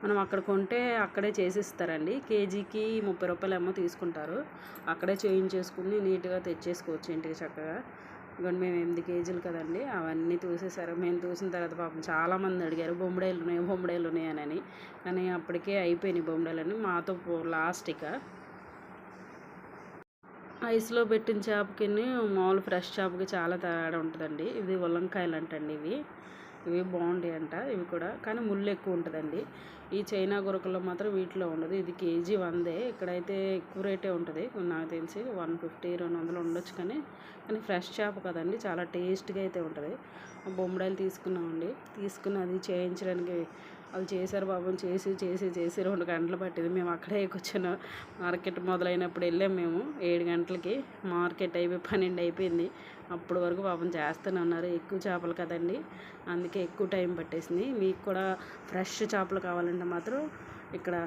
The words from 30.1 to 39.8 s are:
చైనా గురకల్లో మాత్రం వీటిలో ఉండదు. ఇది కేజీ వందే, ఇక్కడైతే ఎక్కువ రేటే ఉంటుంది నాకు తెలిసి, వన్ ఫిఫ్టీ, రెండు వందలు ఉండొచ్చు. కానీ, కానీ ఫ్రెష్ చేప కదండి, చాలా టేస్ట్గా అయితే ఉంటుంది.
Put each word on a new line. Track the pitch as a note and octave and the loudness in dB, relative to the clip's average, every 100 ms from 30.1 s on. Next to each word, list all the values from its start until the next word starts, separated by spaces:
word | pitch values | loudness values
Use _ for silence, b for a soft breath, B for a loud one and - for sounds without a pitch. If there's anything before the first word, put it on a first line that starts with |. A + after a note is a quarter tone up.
చైనా | G3+ F#3+ G3+ | 2 2 2
గురకల్లో | G3 F#3+ F#3+ F#3 | 0 0 0 0
మాత్రం | F#3 F3 G#3 | -2 0 0
వీటిలో | F#3+ F3+ F#3+ F3 | 0 0 0 0
ఉండదు. | D#3+ E3 | 0 0
ఇది | F#3+ F3 | 0 -2
కేజీ | F3 F3+ E3+ F3 G#3 | 0 2 2 4 2
వందే, | F3+ E3+ F3 E3 B3 | 2 2 0 0 -2
ఇక్కడైతే | A3 F3+ F3+ F3 G3 F#3+ F#3 | -2 -2 -2 -2 0 2 0
ఎక్కువ | F3+ F#3+ | -2 -4
రేటే | G3 F#3+ G3 | -2 0 0
ఉంటుంది | F3 E3+ D#3 A#3 A3 | 0 0 -2 -4 -2
నాకు | F3 E3 D#3+ | 0 0 -2
తెలిసి, | E3 E3 G3+ | -4 -4 -4
వన్ | B3 G3 E3 E3+ | -4 -2 -2 -2
ఫిఫ్టీ, | E3+ - F3 F3 | -4 -4 -4 -2
రెండు | E3+ E3+ | 0 0
వందలు | E3 F3 | 0 0
ఉండొచ్చు. | E3+ E3+ F3 - | 0 0 -4 -4
కానీ, | F3+ C#4+ C#4+ B B B - | -2 -2 -6 B B B -4
కానీ | A3 | -4
ఫ్రెష్ | A3 F3+ F3+ - | 0 0 0 -2
చేప | G#3 G3+ F3+ | -2 0 -4
కదండి, | E3 E3 A3+ G#3+ | -2 0 0 0
చాలా | E3+ | -2
టేస్ట్గా | F3 F3 F3+ F#3+ - G3 | -2 -2 0 0 0 -2
అయితే | F#3+ F#3 | -2 -2
ఉంటుంది. | D#3+ D3+ | -4 -4